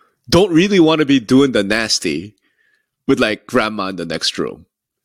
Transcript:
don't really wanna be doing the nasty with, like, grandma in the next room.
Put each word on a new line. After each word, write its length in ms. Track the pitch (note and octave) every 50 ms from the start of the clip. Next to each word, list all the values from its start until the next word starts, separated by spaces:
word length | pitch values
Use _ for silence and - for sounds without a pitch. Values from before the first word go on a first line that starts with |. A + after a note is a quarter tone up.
| _ _ _ _ _ -
don't 220 | C#3 E3+ G3+ G3 E3
really 280 | D#3 F#3 G#3 G#3 F#3
wanna 260 | D#3+ D#3 D#3+ D#3 D3+
be 140 | C3 C#3 C3+
doing 320 | G#2+ - B2+ C3 C#3 C3+ A#2
the 100 | A2 G2+
nasty 720 | G2 G#2+ A2+ A2+ G#2 - - - F2 D2 D#2 F2+ G#2+ - _ _ _ _ _ _ _ _ _ _ _ _ _ _
with, 140 | - C3+ A2+
like, 260 | B2+ G#2+ G#2+ - _
grandma 420 | - - B2 A2 A2 A2 G#2+ F#2+ F#2
in 80 | F#2+
the 100 | F2 E2+
next 300 | E2 D#2 D2 - - - -
room. 280 | D#2 A#1 - - - _ _ _ _ _ _ _ _